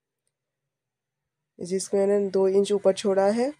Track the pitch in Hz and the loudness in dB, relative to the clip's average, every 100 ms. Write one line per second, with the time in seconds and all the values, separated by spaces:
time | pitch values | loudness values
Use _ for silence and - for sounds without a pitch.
0 | _ _ _ _ _ _ _ _ _ _ | _ _ _ _ _ _ _ _ _ _
1 | _ _ _ _ _ - 175 190 185 202 | _ _ _ _ _ -16 -8 -6 -4 -2
2 | 196 202 196 190 190 196 202 202 196 190 | 0 0 0 0 2 2 0 0 0 0
3 | 208 190 196 226 254 302 | 0 2 2 0 -2 -6